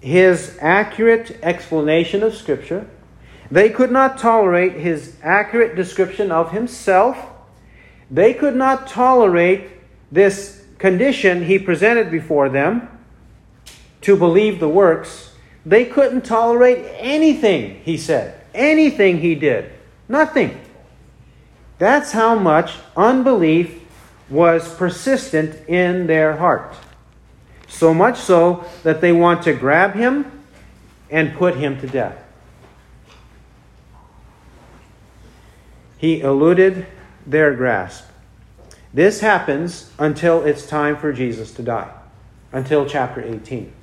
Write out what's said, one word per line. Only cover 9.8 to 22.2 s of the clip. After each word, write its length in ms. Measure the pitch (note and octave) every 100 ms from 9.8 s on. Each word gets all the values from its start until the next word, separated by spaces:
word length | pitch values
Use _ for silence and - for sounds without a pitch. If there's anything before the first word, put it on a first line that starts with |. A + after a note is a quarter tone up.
| _ _ _
this 520 | D#3 G3 G3 - - - -
condition 680 | F#3+ F#3 C4 C4+ G3 F3+
he 140 | E3 F#3+
presented 520 | F#3+ E3+ G#3 A#3 G3+
before 380 | D#3+ D#3 D3 C#3
them 400 | C3+ D3 A#3 A#3+ - _ _ - - _ _ - - - _
to 140 | - F#3+
believe 440 | F3 F3 G#3+ F3+
the 80 | D#3+
works. 640 | E3 F#3+ D#3+ - - - - - - D#3+
They 200 | G3+ A#3+
couldn't 360 | - C4+ B3+
tolerate 640 | - A3+ A#3 A#3+ B3 B3 - -
anything 840 | A#3+ D4+ D#4+ C4 G#3+ E3 G2+ -
he 120 | - D#3+
said, 440 | - C#3+ G2+ - -
anything 680 | - C#4+ D#4 D4+ - G3 F3
he 140 | E3
did. 380 | D#3 D3 A2+ - - - _ _
Nothing. 520 | C4 D4+ - E3+ - - - _ _ _ _ - _ _ _ - _
That's 340 | F#3+ C#4+ C#4+
how 220 | A3